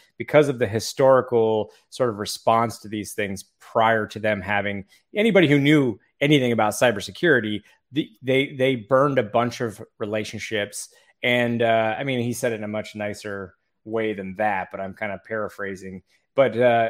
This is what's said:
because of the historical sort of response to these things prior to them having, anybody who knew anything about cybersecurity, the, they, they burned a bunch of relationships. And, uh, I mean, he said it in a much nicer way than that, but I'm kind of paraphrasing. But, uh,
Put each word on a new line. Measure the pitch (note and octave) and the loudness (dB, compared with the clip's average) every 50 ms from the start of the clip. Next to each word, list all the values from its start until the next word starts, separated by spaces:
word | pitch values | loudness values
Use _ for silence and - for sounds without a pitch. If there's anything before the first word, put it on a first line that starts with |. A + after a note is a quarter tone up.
| _ _ _ - | _ _ _ -14
because | A#2+ - - D3 D3+ C3+ | -4 2 4 4 4 4
of | C3+ A#2 | 2 -2
the | A#2+ G2+ | -2 -2
historical | A2 A2+ - - - - C#3 C3 C3 B2+ B2 - - A#2 A2+ A2 A2 G#2+ G#2 - - _ _ _ | -2 -2 -4 -4 -2 2 4 6 6 6 4 2 0 2 2 2 2 0 -2 -4 -10 _ _ _
sort | - - C3 A#2+ | -6 -2 -2 -2
of | G#2+ G2+ | -2 -4
response | G#2 F#2+ - - - - A2+ A2+ A#2 A#2 G#2+ - | -6 -8 -8 -2 2 2 4 4 2 0 -2 -8
to | - G#2 | -12 -10
these | G#2 G#2+ G2 - - | -8 -8 -8 -8 -6
things | - G#2 G2 G2 F#2+ - _ _ _ | -4 -4 -4 -6 -8 -12 _ _ _
prior | - - - A#2+ A2 A2+ A2+ A2 G#2+ G#2+ | -16 -4 0 2 4 4 4 2 0 -4
to | - A2 | -6 -4
them | G#2 A2 G#2+ G2 | -2 -2 -2 -2
having, | F2 F#2 G#2 G2+ G2 G#2 G2+ G2+ F#2+ - _ _ _ _ - | -2 -2 -2 -2 -2 -2 -6 -8 -10 -14 _ _ _ _ -2
anybody | G3+ G#3+ A#3 F#3+ G3 E3+ C#3 | 0 2 4 4 4 4 6
who | C#3+ C#3+ | 4 4
knew | C#3 C#3+ D#3 D3+ C#3 B2 G2+ - _ _ _ _ | 4 4 4 4 4 2 -2 -6 _ _ _ _
anything | C#3+ C#3+ D#3 C#3+ B2+ B2 | 2 4 4 4 4 2
about | A#2 A2 A2 G#2+ G#2 | 2 2 2 0 2
cybersecurity, | - C3 B2 A2+ G2+ F#2+ - F#2 - - F3 D3 B2 G#2+ G#2+ G#2 G2+ - _ _ _ _ _ B2+ | 2 2 2 2 0 -4 -10 -8 -2 2 4 4 4 2 0 -4 -6 -8 _ _ _ _ _ -6
the, | C#3 E3+ - - _ - | -6 -6 -6 -10 _ -4
they, | B2+ C3 C3+ C#3 C#3+ D3+ | 0 0 0 0 -2 -2
they | C3 B2+ C3+ C3+ | -2 0 0 0
burned | A#2 G#2 - C3+ C3 C#3 D3 C#3 C3 | -2 -2 0 2 2 4 2 2 0
a | A#2 | -2
bunch | G2+ - A#2 A#2 A#2+ A#2+ - | 0 0 0 0 0 -2 -4
of | B2+ A2+ F#2+ - - - _ - | -6 -6 -6 -10 -16 -20 _ -10
relationships. | A2+ G#2 G#2+ G#2+ G#2+ - - G#2+ - - A2+ G#2 G#2 G2+ - - - - _ _ _ _ _ _ | -6 -4 -4 -4 -4 -6 -8 -12 -8 -6 -4 -4 -4 -4 -6 -10 -14 -14 _ _ _ _ _ _
And, | - B2 B2 B2 A#2+ A#2+ A#2+ A#2 | -2 0 2 2 2 0 0 0
uh, | A#2 A2+ A2+ A2+ A2+ A2 A2 - | 2 2 2 2 2 0 -2 -4
I | C#3+ | -4
mean, | C#3 C3 B2 | -4 -4 -2
he | A#2 A#2+ A#2 | -2 -4 -4
said | - - B2+ | -4 -2 -4
it | A2+ | -4
in | G#2 G#2+ | -4 -6
a | G#2 | -6
much | G#2 G#2+ G#2 - - | -6 -8 -8 -8 -8
nicer | G#2 G#2 G#2 G2+ - - G#2+ G2+ G2 G2 F2+ - _ _ _ _ _ _ | -8 -8 -8 -8 -10 -10 -10 -10 -10 -12 -14 -16 _ _ _ _ _ _
way | A2 A2 A2+ A2 A2 G#2+ | -6 -4 -2 -2 -2 -4
than | G2 G2 F#2+ F#2+ F#2 | -6 -8 -8 -6 -2
that, | G#2+ G#2+ G2+ F#2+ F2+ - | -2 -2 -2 -2 -4 -8
but | - F#2+ | -8 -10
I'm | G2 F#2+ G2 | -10 -10 -10
kind | - A2 G#2 G2 | -8 -8 -8 -8
of | F#2 - | -10 -10
paraphrasing. | - A2 A2 G#2 G2 - - G2+ G2 G2 F#2 F#2+ F#2+ F#2 F#2 - _ _ _ _ _ _ | -8 -6 -6 -6 -6 -8 -10 -10 -10 -10 -10 -12 -14 -16 -16 -18 _ _ _ _ _ _
But, | - C3+ B2 G#2+ A2+ | 2 2 2 2 4
uh, | A#2+ B2 A#2+ A#2 A2+ A2+ | 4 4 4 4 2 0